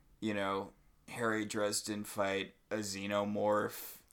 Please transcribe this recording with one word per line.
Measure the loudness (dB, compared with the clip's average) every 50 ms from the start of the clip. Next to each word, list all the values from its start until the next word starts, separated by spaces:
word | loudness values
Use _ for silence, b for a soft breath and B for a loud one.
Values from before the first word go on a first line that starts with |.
| -20 -20 -10 -4
you | -2 -2 0
know, | 0 0 0 0 -2 -2 -6 -12 _ _ _ _ _ -18 -12
Harry | -4 -2 0 2 2 2 0
Dresden | 0 0 2 2 2 2 0 -2 -2 -4 -4 -4
fight | -4 0 0 2 2 2 0 -2 -4 -8 _ _ -4
a | -4
xenomorph. | -2 -2 -2 -4 -4 -2 0 2 2 2 2 0 2 4 4 4 4 2 0 -2 -6 -12 -12 -14 -16 -18 -12